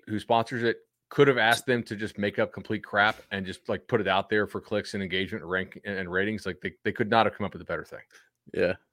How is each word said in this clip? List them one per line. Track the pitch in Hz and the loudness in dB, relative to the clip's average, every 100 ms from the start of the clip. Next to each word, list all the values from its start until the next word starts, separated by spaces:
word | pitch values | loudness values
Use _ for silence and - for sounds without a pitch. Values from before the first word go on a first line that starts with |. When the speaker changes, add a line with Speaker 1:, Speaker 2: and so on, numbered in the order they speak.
| - | -6
Speaker 1:
who | 107 | -4
sponsors | - 117 113 120 | 2 2 2 0
it, | 117 - _ _ _ | 0 -2 _ _ _
could | - 139 | 4 6
have | 123 | 6
asked | 110 120 - | 4 4 2
them | 120 | -2
to | 113 104 | -2 -8
just | 107 - | -8 -2
make | 101 101 | -2 0
up | 107 | -2
complete | - - 107 | -4 -6 -6
crap | - 104 104 - - | 0 2 4 2 -6
and | 98 | -6
just, | 92 90 - | -6 -8 -6
like, | 95 - | -6 0
put | 117 | 0
it | 95 | 2
out | 95 98 | 2 2
there | 107 98 | 0 0
for | 101 | -6
clicks | - 104 - | -4 -4 -4
and | 104 | -6
engagement | 95 92 95 107 | -4 -2 -4 -6
and | 82 | -4
rank-, | 92 92 - | -4 -4 -10
and, | 104 95 | -8 -6
and | 90 | -2
ratings, | 92 101 107 95 | 0 0 -2 -6
like, | 87 | -8
they, | 98 - | -10 -6
they | 107 | -4
could | 101 104 | -2 2
not | 113 107 | 4 4
have | - | 0
come | |
up | 98 | -6
with | 85 | -8
a | 82 | -6
better | 80 | -6
thing. | - - - - _ _ - | -8 -16 -20 -20 _ _ -8
Speaker 2:
Yeah, | 92 90 92 _ | 0 0 -2 _